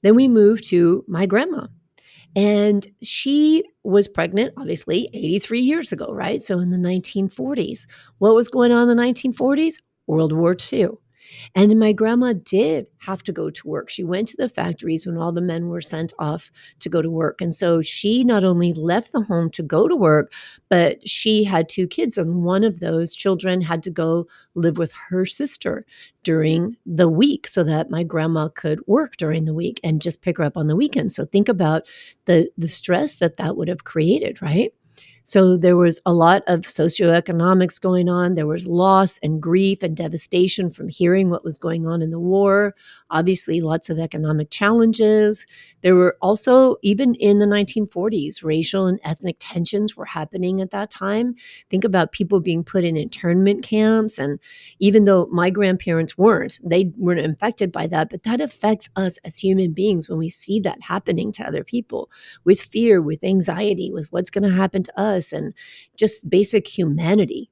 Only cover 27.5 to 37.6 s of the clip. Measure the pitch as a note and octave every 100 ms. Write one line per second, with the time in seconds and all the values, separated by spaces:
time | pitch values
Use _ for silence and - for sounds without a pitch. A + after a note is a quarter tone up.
27.5 | - D#3 D#3 D#3 D#3 E3+ E3 D#3+ D#3+ D#3
28.5 | - D#3 D#3 - A3+ D4 - D#3 D#3+ D#3+
29.5 | D#3 E3+ - E3+ D#3 F3 - - E3+ D3
30.5 | D#3+ D#3 E3 C#4+ E3 G#3+ - D3+ G3 G#3+
31.5 | F#3+ E3 D#3+ - - - _ - E3 E3+
32.5 | - E3 - - F3 D4 - F3 - D#3
33.5 | - D#3+ F3 - E3 D#3+ C#4 - - D3
34.5 | D#3+ A4 _ _ - - _ - G3+ F#3
35.5 | F#3 F3+ F3+ F3 E3 - F3 E3 G3 -
36.5 | F3 - - E3+ - F3 E3+ E3+ E3+ E3+
37.5 | F#3